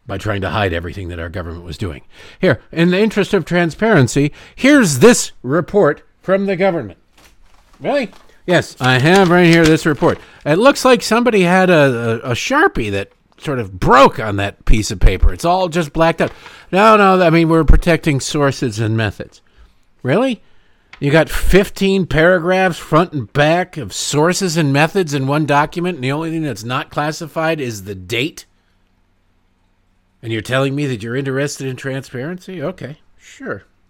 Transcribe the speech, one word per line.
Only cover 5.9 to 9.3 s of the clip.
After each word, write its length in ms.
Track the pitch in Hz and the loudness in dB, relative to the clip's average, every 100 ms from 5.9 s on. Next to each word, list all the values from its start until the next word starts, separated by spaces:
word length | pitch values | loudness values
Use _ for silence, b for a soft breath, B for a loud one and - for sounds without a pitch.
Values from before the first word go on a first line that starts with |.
| 156 _ _ | 0 _ _
from 260 | - 196 196 | -4 -2 -2
the 100 | 175 | -2
government. 420 | 190 170 104 - _ _ _ _ _ - _ - | -2 -2 -6 -16 _ _ _ _ _ -20 _ -10
Really? 300 | 147 285 240 - b b | -4 -4 -4 -10 b b
Yes, 320 | - 170 - - | -2 -2 -2 -4
I 180 | 127 127 | 0 2
have 320 | 151 196 185 | 4 4 6